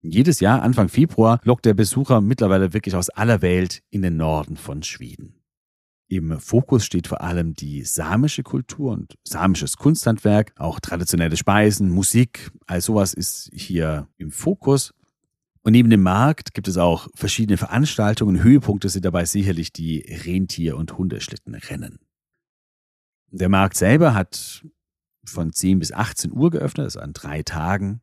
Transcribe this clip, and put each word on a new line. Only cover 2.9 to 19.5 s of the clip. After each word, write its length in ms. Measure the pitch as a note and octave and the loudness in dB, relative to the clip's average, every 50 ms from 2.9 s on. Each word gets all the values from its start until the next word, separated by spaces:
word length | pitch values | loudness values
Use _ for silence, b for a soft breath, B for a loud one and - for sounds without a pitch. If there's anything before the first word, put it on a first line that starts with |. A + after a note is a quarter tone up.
| F#2 | -4
aus 140 | F2+ F2 - | -4 -4 -4
aller 320 | - - G#2+ A#2 A#2 G2 - | -4 -2 0 2 2 2 2
Welt 420 | F2+ F2+ F2+ F#2 F2+ - - _ _ | 2 2 2 0 -2 -4 -10 _ _
in 120 | - G#2 F#2+ | -6 -2 -2
den 140 | F2+ E2 | -2 0
Norden 400 | D#2 D#2+ D#2+ D#2 D2+ D2+ - D2+ | 0 0 0 -2 -2 -4 -8 -12
von 260 | D2 - - C#2+ D2+ D#2 | -14 -12 -12 -12 -10 -10
Schweden. 520 | - - - B1+ A#1+ - - - - - _ _ _ _ _ _ _ _ _ _ _ _ _ _ _ | -12 -12 -14 -16 -18 -18 -20 -20 -20 -20 _ _ _ _ _ _ _ _ _ _ _ _ _ _ _
Im 320 | F#2+ F#2 D#2+ D#2+ D#2+ C#2+ | -6 -4 -4 -4 -6 -8
Fokus 440 | - - - A#2 C#3 - - A#2+ G2 | -8 0 0 0 2 4 0 0 0
steht 220 | - - F2+ E2 | 0 -4 -4 -4
vor 140 | - - - | -4 -8 -8
allem 340 | - F2 F2 F2 E2+ E2 D2+ | -6 -4 -4 -2 -4 -4 -6
die 300 | - - D2 D2 C#2+ B1+ | -8 -10 -10 -10 -10 -8
samische 580 | - - D2 D#2 D#2 F#2 A2 C3+ D3+ - - C3 | -8 -8 -8 -6 -2 0 0 0 0 -2 -4 -8
Kultur 480 | - - C3 B2+ _ - - D3 C3 A2+ | -6 -6 -8 -8 _ -10 -8 -6 -6 -6
und 220 | - - - _ _ _ | -6 -8 -12 _ _ _
samisches 540 | - - D#2+ E2+ F#2+ F#2+ D#2+ - C3 - | -12 -8 -2 0 0 0 0 -2 -6 -8
Kunsthandwerk, 760 | _ - C#3+ D#3+ D#3 - - A2 G#2+ - G#2 G#2 G#2 G#2+ - _ | _ 2 2 2 2 2 0 -2 2 2 2 2 2 2 0 _
auch 240 | _ - D#2+ D#2+ - | _ -8 -6 -6 -8
traditionelle 560 | - - - F2 F2 - - E2+ E2+ E2 D#2 | -10 -8 -6 -6 -4 -2 0 0 0 0 -2
Speisen, 520 | E2 - - G2 G#2 G#2+ G#2+ G2+ F#2 G#2 F#2 | -2 0 2 2 4 4 4 4 2 0 0
Musik, 600 | E2+ F#2 F#2+ - - A#2 B2+ A#2+ _ - - - _ - _ | 2 0 0 2 2 2 2 2 _ -16 -20 -20 _ -20 _
all 140 | - F2+ F2+ | -6 -4 -4
sowas 340 | F2+ - A2 G#2+ G2 F#2 - | -2 0 2 2 2 0 -2
ist 360 | - F2 - - - - - - | -6 -8 -8 -8 -10 -14 -16 -16
hier 560 | - - - F#2+ E2+ E2 D#2 D#2 D2+ D2 - _ | -16 -12 -6 -4 -2 -2 -2 -2 -4 -6 -12 _
im 160 | _ E2 D2+ - | _ -14 -12 -12
Fokus. 600 | - - D#3+ G3 - - C3+ C#3 C3 - - _ _ _ _ _ _ _ _ _ _ _ _ _ _ _ | -6 -2 -4 -4 -2 0 2 2 2 0 -4 _ _ _ _ _ _ _ _ _ _ _ _ _ _ _
Und 80 | A2 A2 | 6 6
neben 180 | A#2+ B2 A2+ | 8 8 8
dem 120 | A2+ G#2 F#2+ | 6 6 6
Markt 520 | F2+ F#2 G2+ B2 C#3+ D#3 - - - _ | 4 4 4 4 2 2 0 -6 -14 _
gibt 120 | - G2 | -10 -6
es 120 | G2 F2+ F2+ | -4 -2 2
auch 280 | F2 F2 E2+ - - - _ | 2 2 2 0 -4 -12 _
verschiedene 440 | - - G2+ - - A2+ G#2 G2+ - | -6 -6 -4 -2 -2 0 0 0 -2
Veranstaltungen. 840 | - - - A#2 D3 D3+ - - G#2+ G#2 G#2+ - A#2 G#2+ F#2 F2 F2 | -2 -2 0 0 0 0 0 0 0 0 0 0 0 2 2 4 6
Höhepunkte 460 | A2+ C3+ D3 - - G2+ G2+ - G2 | 8 6 6 6 2 -4 -2 -2 -4
sind 160 | F2 G2 F2+ | -4 -2 -4
dabei 220 | F#2 E2+ F2+ E2+ | -2 -2 -2 -2
sicherlich 460 | E2+ - G#2 G2 G2 | 0 -2 0 0 0